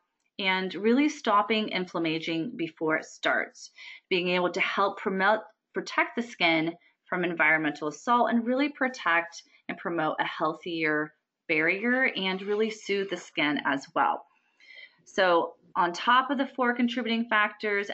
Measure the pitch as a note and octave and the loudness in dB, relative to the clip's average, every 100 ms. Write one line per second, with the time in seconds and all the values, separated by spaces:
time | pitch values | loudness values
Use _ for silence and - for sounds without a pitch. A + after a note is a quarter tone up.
0 | _ _ _ - G3 F#3 F#3 E3 G#3+ B3 | _ _ _ -4 -2 0 -2 0 2 4
1 | D4 - A#3 G3+ - A3 G#3+ F#3 F3+ F3 | 2 0 2 2 2 0 -2 -4 -4 -2
2 | E3 D#3+ E3 E3 D#3 - D#3+ - D#3 - | -2 -2 -2 -4 -4 -6 -8 -4 0 0
3 | - - D#3 A#2+ - - - - - - | -2 -4 0 0 -2 -8 -20 -20 -20 -20
4 | _ F#3 F3+ F3+ F3 F3+ - - G3 - | _ -2 2 0 0 0 -2 0 0 -2
5 | G#3 F#3+ G3 G#3+ - _ _ G3 F#3 - | -4 2 2 2 -2 _ _ -8 -2 0
6 | E4 - A#3 - E3+ D#3+ E3 E3+ _ _ | 0 -2 -8 0 2 2 0 -4 _ _
7 | _ F3+ F3 E3 D3+ D#3 D3+ D3+ D3+ D3 | _ -4 -2 2 4 4 2 -2 -6 -4
8 | - A#3+ A3+ A#3 A3 B3+ D4 C#4+ B3+ B3+ | 0 2 4 2 0 0 -2 -2 -4 -2
9 | E3+ E3+ E3+ - - _ - F#3 F#3+ E3+ | 0 0 0 -10 -20 _ -14 -10 -6 -2
10 | D#3 - D#3+ - D#3 E3 F3+ E3 D#3 D3+ | -2 -2 -6 -2 -4 -4 -8 -4 0 0
11 | D#3 - _ _ - D#3 D#3+ G3 A#3 B3+ | -2 -10 _ _ -2 0 0 0 0 2
12 | B3+ - F#3+ F#3+ G3 G#3 A3 G#3+ - G3 | 0 0 -2 -2 -2 0 0 -2 -4 -2
13 | G3 F3 - - D3 D3 - C#3 - D3 | -2 -6 -8 -2 0 0 0 -2 -2 0
14 | - - - _ _ _ - - - _ | 0 0 -8 _ _ _ -20 -20 -20 _
15 | - - F#3 E3+ - - _ - F3+ F3 | -6 2 4 4 2 -6 _ -2 0 0
16 | - B3+ C4+ C4+ C4 - B3 A#3+ A#3+ B3+ | 2 4 4 0 -2 0 0 2 0 0
17 | A3+ A3+ A#3 G#3+ G#3+ - G#3+ G3+ G3+ | -2 -2 2 2 2 0 -2 -2 -2